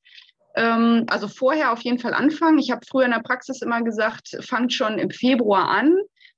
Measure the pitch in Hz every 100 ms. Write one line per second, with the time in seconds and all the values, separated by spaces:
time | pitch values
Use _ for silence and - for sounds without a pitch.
0 | _ - _ _ _ - 226 226 233 233
1 | 233 220 208 - 262 311 277 226 240 240
2 | 240 - 254 311 330 311 247 233 - 269
3 | 254 233 233 247 - 254 - 233 233 214
4 | 220 226 - - - 233 247 - 214 214
5 | 180 - 247 226 220 190 175 196 262 370
6 | 415 _ _